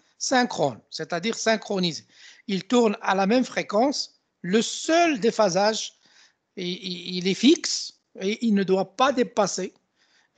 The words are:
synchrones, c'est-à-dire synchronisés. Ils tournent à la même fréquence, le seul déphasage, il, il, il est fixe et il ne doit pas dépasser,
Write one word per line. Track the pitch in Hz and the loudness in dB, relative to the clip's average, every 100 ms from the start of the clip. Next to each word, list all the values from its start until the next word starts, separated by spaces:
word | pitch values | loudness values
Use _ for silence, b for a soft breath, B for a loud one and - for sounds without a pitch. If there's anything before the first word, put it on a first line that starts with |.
| _ _ | _ _
synchrones, | - 262 247 - 147 104 _ | -2 0 0 0 -2 -4 _
c'est-à-dire | - 156 170 208 220 | -12 -8 -6 -4 -2
synchronisés. | 226 220 - 202 175 127 - B B B - | -2 -2 -2 -2 -2 -4 -14 B B B -6
Ils | 190 | -6
tournent | - 247 226 202 | 2 4 4 0
à | 202 190 | -2 0
la | 196 | 2
même | 247 | 2
fréquence, | 240 - 156 202 269 262 - _ _ _ | 0 -4 -2 2 2 0 -8 _ _ _
le | 175 214 | -2 0
seul | - - - 330 339 262 | 0 -4 0 2 2 2
déphasage, | 220 - 208 175 208 220 - b b b b b _ - | 0 2 2 2 0 0 -6 b b b b b _ -10
il, | 180 | -8
il, | 185 185 175 180 180 | -8 -10 -12 -8 -4
il | 180 | -2
est | |
fixe | 185 240 339 - - - - _ - | 4 4 4 2 -6 -8 -16 _ -8
et | 190 226 | -4 -2
il | 233 | 2
ne | 202 | 2
doit | 185 190 190 - | 2 0 0 0
pas | 262 | 2
dépasser, | 254 240 - 190 - 185 - _ _ _ _ _ | 2 0 0 0 -2 -8 -12 _ _ _ _ _